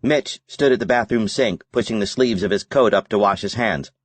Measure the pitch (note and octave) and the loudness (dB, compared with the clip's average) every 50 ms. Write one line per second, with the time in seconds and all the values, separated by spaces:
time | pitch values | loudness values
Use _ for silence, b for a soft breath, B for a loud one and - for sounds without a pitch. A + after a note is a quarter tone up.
0 | - B2 D3+ D3 - - - - _ _ - - C#3+ C#3 B2+ A2 A#2 G2 B2 B2 | 0 2 0 0 0 -4 -14 -16 _ _ -6 0 2 2 2 2 2 0 0 0
1 | A2+ - B2 A#2 A2 G2+ - - C3 A2 F2 E2 - _ - A#2+ A2 - A2+ G#2+ | 0 0 -2 -2 -2 -2 -2 0 0 0 -2 -6 -10 _ -2 -2 -2 -2 -2 -4
2 | G2+ G2 - - B2+ B2 A2+ F#2 F#2 G2 G2 G2 - _ - C#3 B2+ A2 G2+ G2 | -4 -4 0 0 0 0 0 -2 -2 -2 -2 -2 -4 _ 0 2 2 4 2 0
3 | F#2+ _ - G#2 G#2 G2 G2 F#2 - G2 - A2 A#2+ A2 F2 C#2+ C2+ - _ _ | 0 _ 0 2 2 2 2 0 -4 -8 -4 -2 -2 -2 -2 -4 -6 -10 _ _